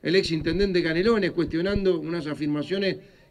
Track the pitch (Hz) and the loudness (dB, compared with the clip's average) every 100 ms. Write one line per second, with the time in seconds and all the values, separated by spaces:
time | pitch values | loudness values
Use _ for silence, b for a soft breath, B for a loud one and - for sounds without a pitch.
0 | 151 185 156 160 160 170 202 175 165 165 | 0 2 2 -2 0 0 2 2 0 2
1 | 214 226 175 175 156 160 190 196 190 170 | 2 2 2 0 -2 0 0 2 2 0
2 | 151 170 147 147 151 147 147 190 196 - | -2 -6 -6 -4 -2 -2 -2 -2 -2 -2
3 | B B B | B B B